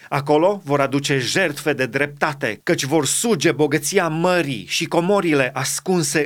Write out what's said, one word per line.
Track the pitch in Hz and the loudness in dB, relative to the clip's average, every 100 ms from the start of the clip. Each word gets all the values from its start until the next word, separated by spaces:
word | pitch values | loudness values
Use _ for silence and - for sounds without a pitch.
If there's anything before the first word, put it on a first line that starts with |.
| - | -6
acolo | 139 143 151 175 208 | -4 2 4 4 0
vor | 156 143 | 0 0
aduce | 135 139 139 139 | 2 0 0 -2
jertfe | 117 165 185 143 - | 0 0 -2 -2 -2
de | 139 127 | -2 0
dreptate, | 131 147 143 175 143 135 104 | -2 -2 0 -2 0 -4 -4
căci | - 170 | -2 -2
vor | 135 160 131 | 2 0 0
suge | - 240 196 147 | 0 0 2 2
bogăția | 143 151 151 147 190 170 | 2 2 0 0 0 0
mării | 156 175 180 151 120 92 | 0 0 0 0 -4 -6
și | - 160 | -6 -2
comorile | 165 170 202 175 143 127 | 0 2 2 2 2 2
ascunse | 127 135 - - 185 147 165 | -2 -4 -4 -2 0 0 0